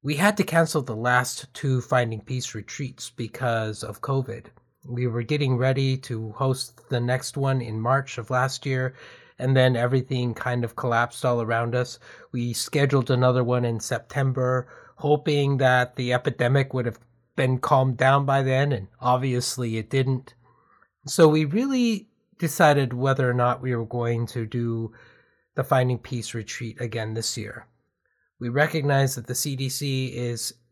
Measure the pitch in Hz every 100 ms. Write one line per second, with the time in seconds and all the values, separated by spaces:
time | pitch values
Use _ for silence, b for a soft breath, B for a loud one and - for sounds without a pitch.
0 | 139 147 202 208 - 165 160 156 127 110
1 | 120 123 127 - - - 139 127 - 127
2 | 117 110 - 127 - 110 - - 135 -
3 | - - 113 - 127 113 110 107 113 104
4 | - 135 127 107 - _ _ _ - 123
5 | 123 117 117 147 135 123 131 135 135 131
6 | - 113 110 - 135 131 - - - 123
7 | 120 127 - 143 139 131 113 110 113 135
8 | 139 - 107 127 135 - 139 131 131 B
9 | B B B _ 127 131 127 120 123 131
10 | 127 127 123 113 127 123 117 - 123 117
11 | 120 - 131 120 113 117 117 123 123 -
12 | B B B 123 120 117 - 147 139 139
13 | 120 127 127 123 120 123 120 113 - 120
14 | - 143 135 131 127 127 123 B B -
15 | 139 147 151 147 139 139 127 127 123 -
16 | 123 123 - - 123 139 135 131 117 -
17 | _ _ _ - 131 127 - 135 131 117
18 | 135 139 139 139 131 131 143 123 95 _
19 | 123 127 131 123 - - 120 110 107 135
20 | 131 131 - _ b b b b b _
21 | 147 - 160 156 151 190 269 262 233 208
22 | - _ _ _ 165 - 160 143 131 123
23 | 135 131 127 123 123 131 131 120 113 120
24 | 120 117 117 123 110 120 117 113 113 b
25 | b b b b b - 131 131 127 123
26 | - 123 - 113 104 - 117 - 120 113
27 | 110 110 113 - 104 - - _ _ _
28 | _ _ _ _ 123 127 156 160 143 139
29 | 135 127 113 123 147 135 135 - 139 131
30 | 131 - 123 117 - - _